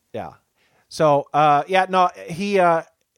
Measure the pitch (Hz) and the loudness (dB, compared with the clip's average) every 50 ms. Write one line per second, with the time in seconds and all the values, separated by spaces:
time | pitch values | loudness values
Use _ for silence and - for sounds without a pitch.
0 | _ _ - 107 87 71 - _ _ _ _ _ _ _ _ _ _ _ - - | _ _ -14 -14 -14 -14 -16 _ _ _ _ _ _ _ _ _ _ _ -4 0
1 | 160 151 143 143 - _ - 143 156 147 143 143 156 180 185 185 185 185 185 185 | 2 2 2 0 -2 _ 0 0 2 2 2 0 0 0 0 0 0 0 0 0
2 | 180 180 - 190 98 165 165 165 202 208 202 190 175 170 165 165 156 _ _ _ | 0 0 -2 -8 -16 -14 -10 -8 -6 -2 0 2 2 2 2 0 -4 _ _ _
3 | _ _ _ | _ _ _